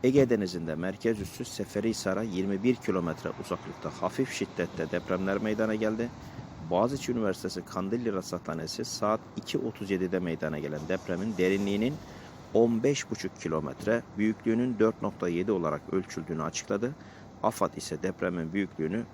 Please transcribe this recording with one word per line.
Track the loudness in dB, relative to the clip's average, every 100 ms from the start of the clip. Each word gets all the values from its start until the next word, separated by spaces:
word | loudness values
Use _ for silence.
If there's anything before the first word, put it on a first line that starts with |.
Ege | 8 8 8
Denizi'nde | 6 2 -2 -2
merkez | -2 -2 0 0 0
üssü | -4 -6
Seferihisar'a | -8 -6 -2 0 0 0 0 0
yirmi | 0 0 0 2
bir | 4
kilometre | 4 2 2 0 -2 -6 -6
uzaklıkta | -4 -6 -6 -8 -8 -2
hafif | -2 0 -2
şiddette | 0 -4 -2 -2 -2 -2
depremler | -2 0 0 2 2
meydana | 0 2 2
geldi. | 2 0 0 -4 -6 -14 -12 -12 -12 0
Boğaziçi | 4 4 2 -2
Üniversitesi | 0 2 0 -4 -6
Kandilli | -6 -4 -2 0 0
Rasathanesi | -2 -2 -6 -4 -4 -4 -6
saat | -6 -2 0 0 -2 -10
iki | -4 -2
otuz | -2 -6 -2
yedide | 0 2 0
meydana | 0 -2 -2 -2
gelen | -4 -4 -2
depremin | -2 0 -2 -2 2
derinliğinin | 4 4 2 2 2 0 -10 -16 -16 -16 0
on | 6 6 6
beş | 4 2 -2
buçuk | -6 -6 -4
kilometre, | -2 0 -2 -4 0 0 0 0
büyüklüğünün | 2 2 2 2 2 4
dört | 4 4
nokta | -4 -2 0
yedi | 2 2
olarak | 2 2 -2 0
ölçüldüğünü | -2 -2 -8 -4 -2
açıkladı. | -2 -4 -2 -2 0 -4 -14 -18 -18 0
afad | 0 2 0 0
ise | -6 -2
depremin | -2 0 0 0 -2
büyüklüğünü | 0 -2 -2 -2 -2 -4